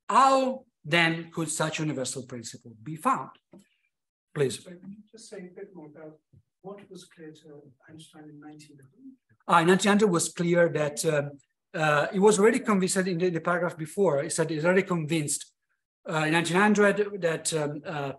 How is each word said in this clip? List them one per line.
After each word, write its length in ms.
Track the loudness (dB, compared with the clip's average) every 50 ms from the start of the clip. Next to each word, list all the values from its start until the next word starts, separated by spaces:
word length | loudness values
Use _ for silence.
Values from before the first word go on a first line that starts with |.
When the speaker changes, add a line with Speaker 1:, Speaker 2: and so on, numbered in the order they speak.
| _ 0
Speaker 1:
How 560 | 2 4 6 6 4 4 2 0 -4 -6 -12 _ _ _ -6
then 460 | 0 2 4 4 4 2 -2 -6 -10
could 180 | -8 -6 -6 -6
such 300 | -4 -4 -4 -4 -2 -4
universal 420 | -4 -4 -4 -4 -6 -6 -8 -10
principle 500 | -10 -12 -14 -14 -14 -14 -16 -18 -20 -20 -20 -16
be 120 | -14 -12 -12
found? 360 | -4 -2 -2 -2 -2 -4 -10 -16 _ _ _ -20 -20 _ _ _ _ _ _ _ _ _ _ _ _ _ _
Please. 260 | -4 -2 -2 -2 -2 -6
Speaker 2:
Can 200 | -12 -18 -20 -18 -18 -18
you 80 | -20 -20 -20 _
just 180 | -20 -20 -20 -18
say 100 | -16 -16
a 160 | -16 -16 -16
bit 200 | -18 -18 -18 -18
more 120 | -18 -20
about 320 | -20 -20 -20 -20 -20 -20 _ _ _ _ -20 _ _ _ _
what 180 | -18 -18 -16 -16 -18 -20
was 140 | -20 -20 -20
clear 280 | -20 _ -20 -20 -20
to 300 | -20 -20 _ -20 -20 -20 -20 -20 _ _ _ -20
Einstein 360 | -20 -20 -20 -20 -20 -20 -20
in 160 | -20 -20 -20
nineteen 380 | -20 -20 -20 -20 -20 -20 -20 -20
hundred? 380 | -20 _ _ _ -20 -20 -20 _ _ _ _ _ _
Speaker 1:
Ah, 140 | 0 2 4
in 60 | 4
nineteen 240 | 4 4 4 4 2
hundred 180 | 2 4 4 2
was 240 | 2 0 -2 -4
clear 360 | -4 -4 -2 0 2 4 2 2
that, 360 | 2 -2 -2 -4 -4 -4 -2
um, 280 | -2 0 0 -2 -4 -10 -16 _ _ _ _ _ _ -6
uh, 320 | -2 0 2 2 2 0 0
he 80 | 0 4
was 180 | 4 6 6 6
already 220 | 6 4 4 4
convinced 360 | 0 0 0 2 0 0 0
in 220 | -2 -2 -2 -2 0
the, 120 | 0 0
the 100 | -2 -2
paragraph 360 | -2 -2 -2 -2 -2 -4 -6
before. 460 | -8 -12 -8 -2 0 2 2 2 0
He 80 | -2 -2
said 180 | -2 -2 -2 -2
he's 160 | -2 0 2
already 200 | 2 4 2 2
convinced, 680 | 2 -2 -2 -2 -2 -2 -2 -2 -2 -4 -6 -8 -14 _ _ _ _ _ _ _ _ _ _ _ -6
uh, 140 | -4 -2 0
in 60 | 2
nineteen 240 | 2 2 2 2 2
hundred 640 | 4 4 6 6 6 4 4 4 2 -2 -4 -4 -2
that, 320 | -2 -2 -2 -2 -4 -4 -4
um, 280 | -2 -4 -4 -6 -8 -10
uh, 280 | -8 -8 -6 -6 -8 -8